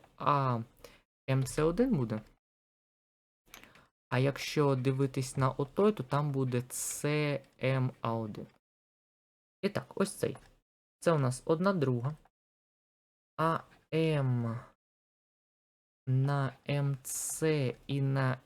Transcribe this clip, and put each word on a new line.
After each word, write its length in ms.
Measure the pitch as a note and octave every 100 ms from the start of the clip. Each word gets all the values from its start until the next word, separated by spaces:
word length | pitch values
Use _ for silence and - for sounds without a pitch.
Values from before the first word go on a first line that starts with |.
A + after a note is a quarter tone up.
| - -
А 420 | - C#3+ C3 A#2+ A#2 _ - - _ _ -
М 140 | C3
Ц 200 | C3 -
один 320 | D#3 F3 C4+ F3+
буде. 260 | A2+ G#2+ - _ _ _ _ _ _ _ _ _ _ _ _ - - - - _ -
А 100 | B2+
якщо 560 | C3+ C3+ - D#3 C#3+ C3
дивитись 640 | B2+ C3+ C#3 C3+ B2+ -
на 140 | C3
отой, 400 | - C#3+ - G#3
то 120 | G#3+
там 280 | C3 C#3+ D3
буде 320 | C3+ B2+ B2 B2+
С 720 | - - - D3 D3+ D3 C#3 - -
М 280 | C3 C3 B2+ -
А 120 | A#2
один. 340 | A2+ A2 - - _ _ _ _ _ _ _ _ _ _ -
І 80 | G3
так, 220 | C3 - -
ось 200 | G3 -
цей. 220 | - C3+ - _ _ _ _ _
Це 120 | -
у 80 | D#3+
нас 220 | C3 B2+ -
одна 280 | D#3+ F#3+
друга. 420 | F#3+ C3 B2 B2+ D#3 _ _ _ _ _ _ _ _ _ _ _ -
А 220 | D#3+ D#3+ - - -
М 680 | D#3+ D#3+ D3+ C3 B2 A#2 A#2 - _ _ _ _ _ _ _ _ _ _ _ _ _ -
на 460 | C3 C#3 C#3+ C3+ - -
М 280 | C#3+ C#3 C3+
Ц 720 | - - - - D#3+ D3+ B2+ - -
і 140 | C#3
на 360 | C#3 C3+ C3 B2+